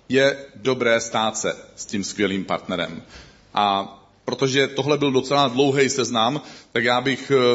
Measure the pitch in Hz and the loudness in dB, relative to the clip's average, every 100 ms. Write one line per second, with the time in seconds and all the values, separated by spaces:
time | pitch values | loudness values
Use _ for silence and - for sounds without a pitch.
0 | - 131 139 139 - - 104 123 117 117 | -2 2 2 0 -8 -6 -4 0 2 2
1 | 113 117 110 107 90 - - - - 104 | 0 -2 -2 -2 -6 -6 -12 -20 -8 -6
2 | 95 - 98 95 90 85 - 90 82 82 | -6 -2 -2 -2 -4 -6 -4 -6 -6 -8
3 | - - - - _ - 104 98 101 - | -18 -20 -20 -20 _ 0 0 0 -4 -12
4 | _ _ - 120 135 135 135 139 135 143 | _ _ -10 -2 0 2 0 0 0 0
5 | 147 131 127 143 139 123 143 139 131 131 | 2 0 2 2 2 2 2 4 2 2
6 | 120 120 113 147 - - - 123 117 123 | -2 0 0 -2 -8 -18 -8 -2 0 0
7 | 131 127 - 135 123 | 0 -4 0 4 4